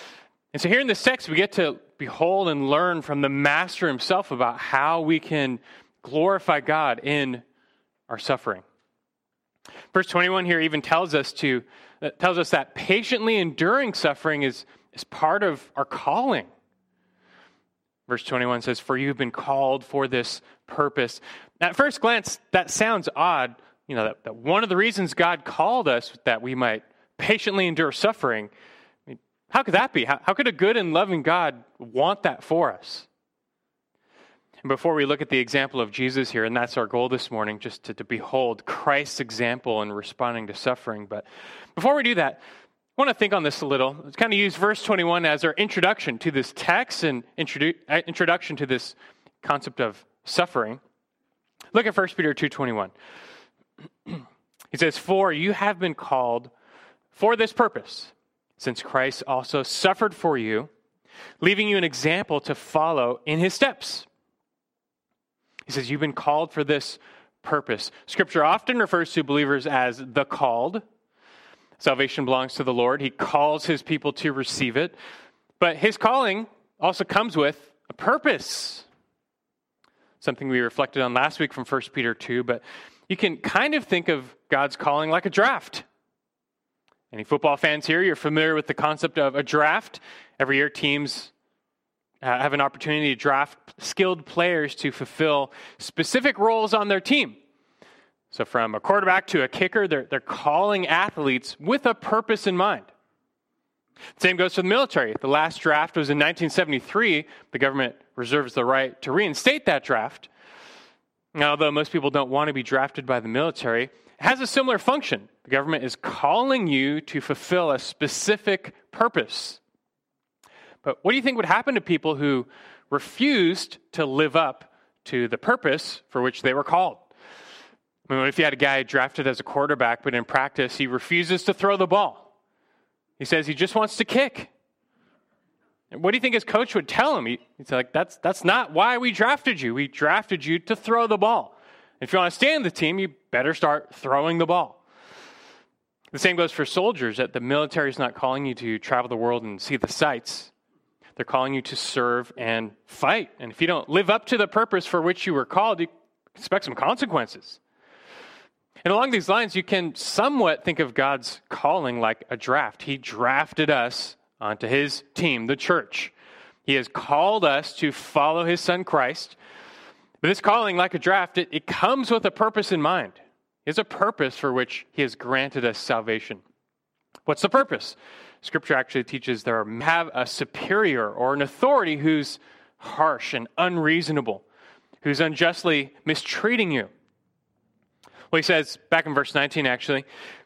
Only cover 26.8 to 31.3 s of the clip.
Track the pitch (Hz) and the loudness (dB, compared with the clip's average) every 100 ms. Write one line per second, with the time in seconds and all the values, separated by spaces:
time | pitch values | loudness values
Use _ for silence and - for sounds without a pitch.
26.8 | - _ _ - - 214 - 196 185 160 | -8 _ _ -6 0 0 0 0 0 0
27.8 | 156 - 202 220 135 110 104 - - - | -2 0 0 0 -2 -2 -6 -16 -20 -20
28.8 | _ _ - 123 _ _ _ 262 254 185 | _ _ -20 -20 _ _ _ 0 4 2
29.8 | 262 160 120 139 - 196 247 151 190 233 | 2 0 0 0 0 0 0 2 2 2
30.8 | 180 160 196 175 147 | 2 2 2 0 2